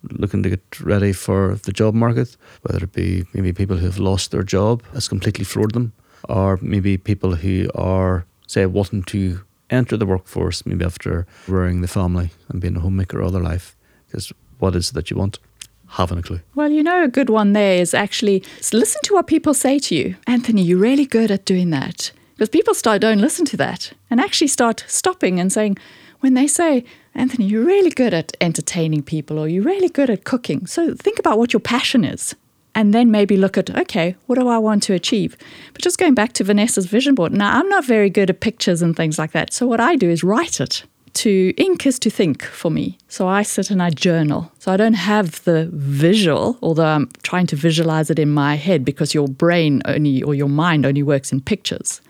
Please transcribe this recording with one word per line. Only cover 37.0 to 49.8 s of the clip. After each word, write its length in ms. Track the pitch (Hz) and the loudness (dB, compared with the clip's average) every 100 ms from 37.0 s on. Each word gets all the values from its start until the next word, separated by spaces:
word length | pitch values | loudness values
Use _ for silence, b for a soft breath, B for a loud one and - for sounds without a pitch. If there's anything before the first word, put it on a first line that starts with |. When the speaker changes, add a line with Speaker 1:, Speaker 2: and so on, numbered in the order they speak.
| 285 262 | 2 2
Speaker 2:
board, 160 | 160 | 2
now 260 | 196 202 240 | 0 2 2
I'm 100 | 381 | 2
not 160 | 392 | 0
very 260 | 262 226 202 | 2 2 4
good 200 | 190 190 | 2 0
at 100 | 185 | 0
pictures 420 | 226 - - 170 | -4 -2 0 2
and 120 | 170 | 0
things 240 | 165 160 156 | 0 -2 -2
like 140 | 156 | -4
that. 200 | 165 - | -2 -4
So 140 | - 240 | -2 -2
what 140 | 226 | 2
I 160 | 240 320 | 2 2
do 120 | 175 | 2
is 140 | 165 | 2
write 380 | 175 226 339 - | 0 0 -2 -4
it. 240 | 120 - - _ _ | -4 -6 -10 _ _
To 380 | - 220 190 185 - | -4 2 2 2 2
ink 300 | 381 359 277 | 0 2 0
is 120 | 254 | 0
to 100 | 220 | -2
think 340 | - 185 127 | 0 0 0
for 260 | - - 170 | -8 -6 -4
me. 280 | 156 185 185 _ | -2 -4 -8 _
So 180 | - 185 | -4 0
I 160 | 196 | 0
sit 280 | 208 - 190 | 0 -4 -2
and 120 | 190 | 0
I 80 | 175 | 0
journal. 600 | 156 185 165 151 - 170 _ | 0 0 2 0 -2 -6 _
So 100 | - | -2
I 60 | 190 | 2
don't 180 | 226 | 2
have 480 | 202 180 214 180 - | 2 2 2 0 -2
the 260 | - 160 160 | 0 0 0
visual, 840 | 160 139 139 165 214 180 139 151 247 | -4 -4 2 4 4 4 2 0 -2
although 220 | 165 160 | -2 2
I'm 240 | 156 151 - - | 2 2 0 -6
trying 260 | - 180 175 | -4 0 0
to 80 | 151 | 0
visualize 540 | 165 160 160 156 156 | 0 2 2 0 0
it 80 | 160 | 0
in 120 | 147 | 2
my 240 | 147 143 | 2 2
head 300 | 147 160 170 | 0 0 0
because 300 | 131 139 156 | 0 -2 -2
your 120 | 151 143 | 0 -2
brain 560 | 135 170 175 156 135 | 2 2 4 2 2